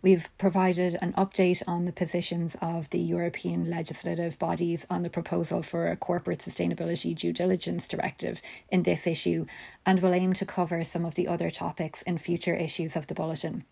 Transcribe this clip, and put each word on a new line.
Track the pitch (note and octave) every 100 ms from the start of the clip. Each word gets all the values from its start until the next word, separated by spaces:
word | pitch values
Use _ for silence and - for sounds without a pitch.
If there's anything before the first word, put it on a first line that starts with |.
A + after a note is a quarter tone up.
We've | F#3+ F#3 D#3+ _
provided | F#3+ F#3 F#3 F3 F3+ E3+
an | F3
update | - G3 - F3+ F3+ -
on | F3 F3
the |
positions | - E3+ F3 E3+ E3+ E3 -
of | E3+ E3+ D#3+
the | F3
European | E3+ F3 E3+ - F3+ E3+ E3
legislative | E3 E3 D#3 E3+ E3+ E3+ D3
bodies | E3+ E3 E3+ E3+ -
on | F3+
the | F3
proposal | - E3 F3 E3 E3+
for | D#3 E3+ E3
a | E3+
corporate | - F3 - D3
sustainability | - - E3+ E3+ E3 E3+ E3 E3
due | -
diligence | E3 F3+ F#3 - F3 -
directive | - - - - - - - _
in | F#3+
this | E3+ E3+ F3
issue, | E3 F3 E3 D3+ - - - -
and | F#3
will | F#3 F3+
aim | F#3
to | F#3 F#3+
cover | - F3 E3+
some | E3 E3 E3+
of |
the | E3 E3
other | E3+ E3+
topics | - E3+ - D#3 -
in | - E3+
future | - E3+ - E3
issues | D#3+ - D#3+ D#3+
of | D#3
the |
bulletin. | - D#3+ D#3+ E3 E3+ -